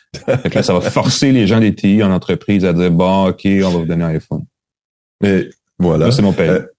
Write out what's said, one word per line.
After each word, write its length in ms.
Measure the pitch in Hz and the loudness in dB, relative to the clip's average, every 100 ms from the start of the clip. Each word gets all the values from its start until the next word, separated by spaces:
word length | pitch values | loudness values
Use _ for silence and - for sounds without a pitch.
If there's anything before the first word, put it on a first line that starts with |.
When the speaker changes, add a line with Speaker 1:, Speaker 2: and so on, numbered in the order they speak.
| _ - - | _ -12 -4
Speaker 1:
Fait 240 | 131 - | -4 -2
que 60 | - | -4
là, 80 | |
ça 100 | 101 | -2
va 80 | 90 | -2
forcer 500 | - - - - 143 | -2 -2 -2 0 2
les 140 | 131 98 | 2 2
gens 140 | 113 | 2
des 160 | 107 - | 2 0
T 120 | 101 104 | 0 2
I 40 | |
en 100 | 98 | 2
entreprise 540 | 92 - 87 - 101 90 | 0 -2 -6 -2 0 0
à 80 | |
dire, « 160 | 85 90 | 0 0
Bon, 360 | 85 92 95 95 | 2 2 2 0
OK, 140 | 95 98 | -2 0
on 140 | 98 95 | 0 0
va 80 | 87 | -2
vous 80 | 82 | -2
donner 180 | 85 85 | -4 -2
un 20 | |
iPhone. » 340 | 80 - 78 - _ _ _ _ _ _ - | -4 -6 -10 -10 _ _ _ _ _ _ -4
Speaker 2:
Et 280 | 101 95 - - _ - | 0 0 -2 -10 _ -4
voilà. 280 | 87 80 80 | -2 0 0
Speaker 1:
Moi, 60 | |
c'est 120 | 127 | 2
mon 100 | 101 | 0
pari. 160 | 87 82 | 0 0
Speaker 2:
Euh, 160 | 90 - | -2 -4